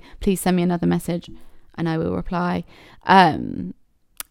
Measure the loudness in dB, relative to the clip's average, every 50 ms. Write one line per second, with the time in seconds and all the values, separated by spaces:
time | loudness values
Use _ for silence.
0 | -10 -20 -16 -4 0 0 0 2 2 0 2 2 2 0 0 0 0 0 0 0
1 | -2 -4 -6 -6 -8 -12 -18 -18 -18 -20 -20 -20 -20 -18 -8 -6 -4 -4 -2 -2
2 | -2 -2 -4 -4 -6 -4 -4 -4 -2 -2 -4 -4 -6 -10 -18 -20 -20 -20 -20 -12
3 | 2 6 8 8 8 6 4 0 -6 -6 -6 -8 -8 -10 -12 _ _ _ _ _
4 | _ _ _ _ -18 _